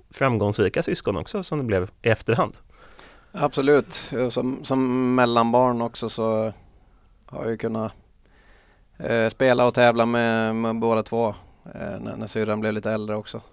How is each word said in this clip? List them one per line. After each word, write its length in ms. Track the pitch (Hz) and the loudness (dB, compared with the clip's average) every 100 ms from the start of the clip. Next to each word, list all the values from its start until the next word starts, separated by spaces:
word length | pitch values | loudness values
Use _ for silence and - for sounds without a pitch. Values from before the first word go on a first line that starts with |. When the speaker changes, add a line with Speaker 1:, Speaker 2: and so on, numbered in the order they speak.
| _ | _
Speaker 1:
framgångsrika 720 | - 135 117 104 104 98 - | -2 0 2 2 2 2 2
syskon 340 | 170 180 - 95 | -2 -2 -2 -4
också, 260 | - 208 | -4 -6
som 160 | 180 156 | -4 -4
det 60 | |
blev 260 | 127 98 90 - | 0 0 -2 -4
i 60 | 120 | -2
efterhand? 480 | 110 - 113 90 - - - - - - - _ | -2 0 0 -2 -6 -20 -20 -20 -20 -20 -20 _
Speaker 2:
Absolut. 800 | - 147 147 139 147 113 - - 123 123 | -4 -2 0 4 4 2 -8 -6 -2 -2
Som, 340 | 120 123 131 | 0 -2 -4
som 500 | 147 131 131 127 127 | -2 0 2 2 2
mellanbarn 680 | 127 123 117 117 120 127 120 | 4 4 4 4 4 4 2
också 260 | 117 - 113 | -4 -6 -8
så 440 | - 113 110 110 101 - _ _ _ _ _ - | -4 -2 0 -2 -6 -20 _ _ _ _ _ -18
har 160 | 139 | -10
jag 80 | - | -8
ju 60 | 113 | -6
kunnat, 360 | 113 113 110 - _ _ _ _ _ _ _ _ _ _ | -4 -4 -6 -10 _ _ _ _ _ _ _ _ _ _
eh, 320 | - 117 113 | -2 0 0
spela 380 | - 131 123 123 | 2 2 4 4
och 80 | |
tävla 320 | 117 120 117 117 | 6 4 4 2
med, 500 | 120 117 113 110 110 | 2 2 2 0 0
med 220 | 113 113 | -2 -2
båda 240 | 113 113 | 0 0
två, 260 | 110 117 113 101 - _ - | 0 -2 -2 -4 -14 _ -20
eh, 260 | - - - | -12 -10 -10
när, 160 | 110 - | -10 -10
när 100 | 107 | -8
syrran 340 | 110 107 107 | -4 -2 0
blev 120 | 107 | -2
lite 200 | 107 107 | -2 -2
äldre 240 | 110 107 107 | -4 -4 -6
också. 240 | 104 110 - | -8 -14 -16